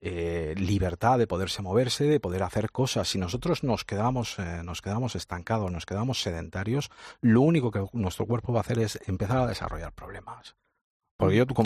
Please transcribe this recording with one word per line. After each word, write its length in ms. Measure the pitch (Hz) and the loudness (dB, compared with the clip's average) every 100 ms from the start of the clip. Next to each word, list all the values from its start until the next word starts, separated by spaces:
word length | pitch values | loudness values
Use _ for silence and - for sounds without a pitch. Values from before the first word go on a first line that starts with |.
eh, 540 | - 87 85 85 78 92 | -8 -4 -2 -2 -4 -2
libertad 640 | 92 101 92 87 117 127 | 0 2 0 2 2 4
de 80 | 113 | 2
poderse 340 | 90 95 - | 0 -2 -4
moverse, 440 | 95 107 127 - | 0 2 2 2
de 160 | 147 147 | 2 2
poder 220 | 92 95 | 0 -2
hacer 280 | 90 113 107 | -2 -2 -2
cosas. 360 | - 131 113 92 | 0 0 0 0
Si 100 | 98 | 0
nosotros 460 | 90 120 170 160 | -2 -2 -2 0
nos 200 | 139 104 | 0 0
quedamos, 540 | - 101 117 127 110 - | -2 -2 0 0 -2 -6
eh, 240 | 87 85 | -6 -6
nos 160 | 85 82 | -8 -8
quedamos 340 | 95 107 127 90 | -4 -2 -2 -4
estancados, 540 | - 90 - 113 95 | -6 -6 -2 -2 0
nos 140 | 87 | -4
quedamos 380 | - 98 123 - | -4 -2 -2 -2
sedentarios, 680 | - 82 80 95 101 139 - - - - | -2 -4 -6 -6 -2 -2 -4 -10 -20 0
lo 220 | 120 113 | 6 8
único 280 | 151 165 123 | 8 4 2
que 140 | 104 98 | -2 -4
nuestro 320 | 120 92 - | -2 -2 -2
cuerpo 280 | 95 113 - | -2 -2 0
va 60 | 117 | 0
a 20 | |
hacer 160 | - 117 | 0 0
es 200 | 107 - - | 0 -2 -4
empezar 300 | 92 101 131 | -2 0 0
a 80 | 120 | 0
desarrollar 460 | 107 85 80 82 | -2 -6 -6 -10
problemas. 640 | - - - - - - - _ _ _ _ _ - | -12 -14 -14 -14 -16 -18 -20 _ _ _ _ _ 0
Porque 200 | 95 104 | 4 6
yo, 100 | 131 | 4
como 180 | 117 | 4